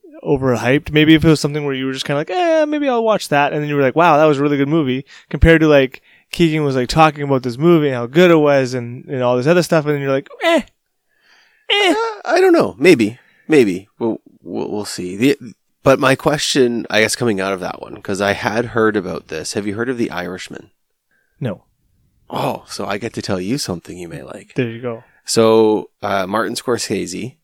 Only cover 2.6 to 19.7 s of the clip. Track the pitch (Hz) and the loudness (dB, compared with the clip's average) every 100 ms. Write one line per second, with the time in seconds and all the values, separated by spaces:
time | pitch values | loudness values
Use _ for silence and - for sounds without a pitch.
2.6 | 302 302 285 240 226 208 - 143 143 151 | 0 -2 -2 0 0 -2 0 0 0 -2
3.6 | 147 143 131 151 170 147 156 139 147 143 | -2 0 2 4 4 6 4 4 0 0
4.6 | 139 165 135 127 - - - 151 165 160 | 0 0 0 -4 -8 -18 -12 2 6 6
5.6 | 156 143 131 - _ _ _ - 165 156 | 6 4 4 -2 _ _ _ 0 0 0
6.6 | 143 131 123 156 156 147 143 135 123 120 | -2 -2 0 2 2 2 -2 -2 -2 0
7.6 | 170 165 147 123 120 151 180 165 147 139 | 2 4 2 -2 -2 4 6 6 4 2
8.6 | 127 127 120 123 - 131 123 123 135 180 | 0 -4 -8 -12 -8 -2 0 2 2 2
9.6 | 156 165 147 147 139 135 - - 349 320 | 2 0 0 -4 -2 -4 -4 -6 0 0
10.6 | - _ _ _ _ _ _ _ _ _ | -2 _ _ _ _ _ _ _ _ _
11.6 | - 403 381 427 453 415 - - 381 339 | -4 0 0 0 -4 -8 -4 0 4 2
12.6 | 104 - 165 135 107 120 _ _ - 151 | 0 2 4 4 2 -4 _ _ 2 4
13.6 | 107 90 98 - 117 - _ _ - 107 | 4 0 -8 -8 -6 -6 _ _ -12 -8
14.6 | - 104 101 - 90 98 135 - 120 - | -6 -8 -8 -10 -10 -2 0 0 -6 -20
15.6 | _ _ - 135 135 135 156 147 - 147 | _ _ 0 2 2 0 0 -2 0 2
16.6 | 123 117 - 107 110 - 120 98 95 95 | 2 0 -2 0 0 0 -2 -2 -2 -4
17.6 | 87 - - 76 - 95 101 98 110 110 | -8 -10 -14 -14 -8 -2 -2 -2 -2 -2
18.6 | 120 113 110 104 90 85 - 78 - 110 | -4 0 0 0 -4 -8 -10 -12 -8 -8
19.6 | 104 | -6